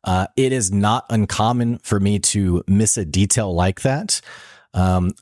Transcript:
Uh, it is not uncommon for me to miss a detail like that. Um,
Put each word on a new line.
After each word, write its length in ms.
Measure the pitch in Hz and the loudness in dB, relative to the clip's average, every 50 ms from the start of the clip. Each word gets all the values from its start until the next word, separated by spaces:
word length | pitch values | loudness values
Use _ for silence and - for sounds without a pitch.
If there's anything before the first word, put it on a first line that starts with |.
Uh, 240 | - 95 92 92 95 - _ | -4 -2 0 0 -2 -2 _
it 160 | 131 131 127 | 0 0 0
is 200 | 131 127 98 92 | 0 -2 -2 -2
not 340 | 101 101 104 104 117 127 - - | 0 0 2 2 0 -2 -2 -2
uncommon 680 | 113 110 101 - - - 107 117 123 120 117 117 120 - | -2 0 0 0 0 0 0 0 0 0 0 -2 -2 -4
for 220 | - - 107 101 | -4 -2 0 0
me 180 | 98 101 104 98 | 2 2 0 0
to 460 | - - - 101 95 90 87 90 - | 0 -2 0 0 0 2 0 0 2
miss 300 | - 98 104 110 - - | 2 2 2 2 2 0
a 80 | 117 90 | -2 -4
detail 500 | 76 76 95 101 - - 120 104 95 85 | -2 0 0 2 2 0 0 -2 0 0
like 280 | 87 - 190 185 - | 0 0 0 0 0
that. 380 | - 135 131 156 220 - - - - - - - - - - - _ _ | -2 -2 -2 -2 -4 -4 -6 -6 -8 -12 -20 -20 -20 -20 -20 -20 _ _
Um, 400 | - 92 92 92 92 92 90 95 - - | -2 0 2 2 2 2 0 -2 -4 -2